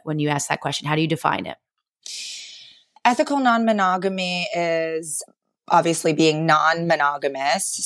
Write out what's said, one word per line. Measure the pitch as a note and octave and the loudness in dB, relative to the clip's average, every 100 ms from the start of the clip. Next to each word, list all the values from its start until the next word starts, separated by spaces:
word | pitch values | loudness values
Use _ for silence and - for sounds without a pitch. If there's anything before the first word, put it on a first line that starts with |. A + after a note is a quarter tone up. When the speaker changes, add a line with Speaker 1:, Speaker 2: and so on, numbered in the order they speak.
Speaker 1:
when | - D3+ | -6 -4
you | D3 | -2
ask | C#3+ - | -2 -2
that | D3+ | -4
question, | D3 C#3+ D3 | -4 -6 -4
how | |
do | D#3 | -2
you | D#3+ | 0
define | D#3 D3+ - - | 0 -2 -2 -6
it? | - _ _ _ _ - - - - - - - - _ _ | -12 _ _ _ _ -16 -14 -12 -14 -16 -20 -20 -20 _ _
Speaker 2:
Ethical | A#3+ B3 D4+ C#4+ | 0 2 2 2
non-monogamy | C4 A#3 A3+ G#3+ F#3+ F#3 F#3+ F#3+ F3+ F3+ F3 | 2 2 2 2 2 2 -2 -2 -4 -2 -4
is | F3 E3+ E3 D#3+ D#3+ E3 - - _ _ _ - | -2 0 0 -2 -4 -6 -10 -12 _ _ _ 2
obviously | E3+ E3 E3 E3+ | 2 4 2 0
being | D3+ D#3+ D3+ D#3+ | 4 4 4 4
non-monogamous, | D#3 D#3 E3 E3+ D#3 C#3+ C#3+ C#3+ C3+ C#3 F3 - - | 4 4 2 0 2 2 0 -4 -2 -2 0 -2 -6